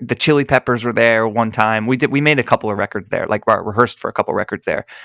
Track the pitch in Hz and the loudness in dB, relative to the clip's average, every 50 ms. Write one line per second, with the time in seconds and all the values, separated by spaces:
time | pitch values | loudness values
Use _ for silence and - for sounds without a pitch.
0 | 127 110 120 - - 156 151 143 139 - 139 127 - 127 123 117 113 120 110 113 | -6 -6 -4 0 2 2 2 2 2 2 2 0 2 0 -2 -2 -2 -2 0 2
1 | 117 117 113 113 113 110 107 117 117 110 110 - 107 110 110 110 107 120 131 123 | 4 4 4 2 0 0 0 0 -2 -2 0 0 0 0 0 0 0 0 0 0
2 | 139 123 135 143 147 151 151 135 120 - 117 - - 107 101 101 101 - - 104 | 0 0 0 2 2 2 2 2 2 2 0 0 0 -2 -2 -2 -4 -4 -4 -8
3 | 95 - - - - - 104 101 - - 107 92 87 104 98 113 120 113 - - | -6 -4 -4 -4 -2 -2 -4 0 2 2 2 2 0 0 0 2 2 2 0 -4
4 | - - - - 101 - 85 98 95 - - - - 92 78 - - - - - | -8 -4 -4 -2 -2 -2 -2 -4 -4 -4 -6 -6 -4 -4 -4 -4 -6 -10 -16 -20
5 | - | -20